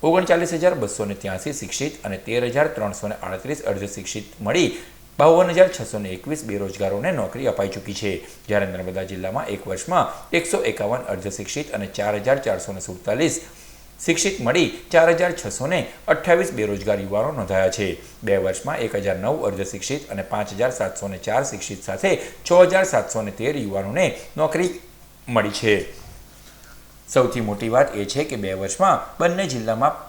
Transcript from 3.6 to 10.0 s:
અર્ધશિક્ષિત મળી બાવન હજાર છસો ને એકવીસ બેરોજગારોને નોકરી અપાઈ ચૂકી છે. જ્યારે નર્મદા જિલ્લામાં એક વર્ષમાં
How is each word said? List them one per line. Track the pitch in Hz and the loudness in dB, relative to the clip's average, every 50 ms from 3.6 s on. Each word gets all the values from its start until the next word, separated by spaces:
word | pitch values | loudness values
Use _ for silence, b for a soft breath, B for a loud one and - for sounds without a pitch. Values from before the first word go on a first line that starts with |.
| - 101 | -2 -4
અર્ધશિક્ષિત | 101 98 98 98 - - 92 - - 107 104 - - - | -4 -2 -4 -8 -8 -10 -10 -8 -8 -8 -10 -10 -14 -8
મળી | 107 101 135 180 170 - B B B B B B B - - - | -4 0 2 4 2 2 B B B B B B B -20 2 6
બાવન | 139 156 165 170 185 180 170 | 8 8 10 8 8 4 8
હજાર | 170 185 185 | 6 6 6
છસો | 185 - 117 - - 104 | 6 -4 -8 -6 -6 -6
ને | 104 95 92 | -4 -4 -8
એકવીસ | 92 - 135 151 151 110 113 | -8 -6 -6 -6 -6 -4 -4
બેરોજગારોને | 101 101 101 95 92 - 101 95 98 101 123 180 185 | -4 -2 -2 -4 -4 -2 -2 -2 0 0 -2 -2 0
નોકરી | 139 101 90 - 113 135 - - | 0 -2 -4 -4 -2 -2 -2 0
અપાઈ | - 101 98 - | 0 -2 -2 -4
ચૂકી | 101 95 - 98 - | -8 -10 -8 -8 -4
છે. | 110 101 95 80 B B B B B | -4 -4 -4 -4 B B B B B
જ્યારે | - 104 101 98 92 | 0 0 0 0 0
નર્મદા | 90 92 90 92 90 95 95 92 | -4 -6 -6 -6 -6 -6 -6 -6
જિલ્લામાં | 98 92 92 95 98 135 - - 101 | -8 -6 -6 -4 -4 -4 -4 -4 -6
એક | 95 - | -8 -6
વર્ષમાં | - 95 92 - - 180 175 | -6 -8 -6 -4 0 2 2